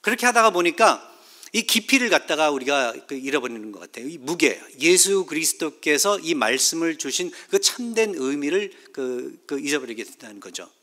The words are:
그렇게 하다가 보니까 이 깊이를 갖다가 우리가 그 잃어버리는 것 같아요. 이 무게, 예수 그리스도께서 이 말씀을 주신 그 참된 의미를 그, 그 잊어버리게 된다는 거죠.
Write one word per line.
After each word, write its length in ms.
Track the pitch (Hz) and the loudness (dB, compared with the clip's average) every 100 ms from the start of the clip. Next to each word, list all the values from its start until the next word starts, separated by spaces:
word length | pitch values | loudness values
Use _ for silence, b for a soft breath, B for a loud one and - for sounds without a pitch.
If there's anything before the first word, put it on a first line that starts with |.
그렇게 240 | - 226 247 | -2 2 4
하다가 260 | 240 233 | 6 4
보니까 580 | 180 175 160 220 117 - B B B B | 4 0 4 4 4 -6 B B B B
이 120 | 214 | -4
깊이를 460 | 226 233 - 262 240 | 0 -2 2 2 4
갖다가 400 | 160 - 156 151 | 2 2 0 2
우리가 440 | 139 127 143 123 113 - | 2 0 0 0 -4 -10
그 80 | 139 | -8
잃어버리는 560 | 135 143 123 117 107 | -2 -2 -2 -8 -12
것 80 | 95 | -16
같아요. 280 | 87 - 127 | -16 -14 -12
이 100 | 165 | -10
무게, 440 | 127 175 147 98 - - | -8 0 0 0 -12 -2
예수 460 | 156 180 180 196 180 | 4 4 4 2 0
그리스도께서 960 | 156 156 - 160 - 156 143 202 202 | -4 -4 -2 -6 -4 0 2 2 0
이 140 | 165 | -2
말씀을 640 | 156 214 127 - 165 165 156 | 0 2 2 0 0 -4 -4
주신 340 | - - 180 B B | -6 -4 -6 B B
그 100 | 196 | 0
참된 540 | - - 240 226 214 170 | 0 -2 -4 0 0 0
의미를 560 | 131 147 143 185 202 B B | -4 -2 0 -2 -4 B B
그, 480 | - 127 123 135 - - | -8 -6 -6 -8 -14 -8
그 140 | 139 | -6
잊어버리게 440 | 143 147 127 110 | -2 -4 -4 -10
된다는 360 | 190 - 120 101 | -12 -14 -18 -18
거죠. 300 | 95 85 85 _ | -14 -14 -16 _